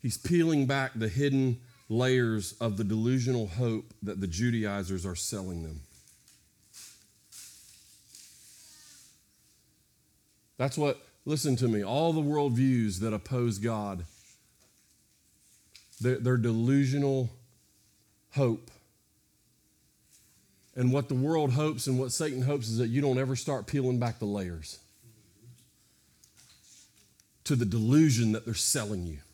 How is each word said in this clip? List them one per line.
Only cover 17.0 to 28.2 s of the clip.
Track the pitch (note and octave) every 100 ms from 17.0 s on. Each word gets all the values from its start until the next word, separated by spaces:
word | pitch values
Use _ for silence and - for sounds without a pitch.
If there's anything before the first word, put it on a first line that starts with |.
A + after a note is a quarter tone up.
| C#3 C3+ A#2+ - _ _ _ _ _ _ _ _ _
hope. | C#3 B2+ A2+ - - _ _ _ _ _ _ _ _ _ _ _ _ _ - _ _ _ _ _ B2+
And | B2+
what | C#3 -
the | B2+
world | C#3+ D#3+ D3
hopes | B2+ D#3 D3 C3+
and | B2+
what | C3
Satan | - D#3 C3
hopes | B2+ C#3+ A2+
is | A2+
that | A#2
you | B2+
don't | C#3+ B2+
ever | C3 C3
start | - C3+ G2+
peeling | C#3+ B2+ B2
back | A#2+ -
the | G#2
layers | G2+ F#2 E2+ D#2 - _ _ A#2 - _ G2+ A#2 A#2+ _ _ _ _ _ _ - - - - - - - _ _ _ _ _ -
to | C3+
the |
delusion | G#2+ A2+ A2 D3 D#3 A#2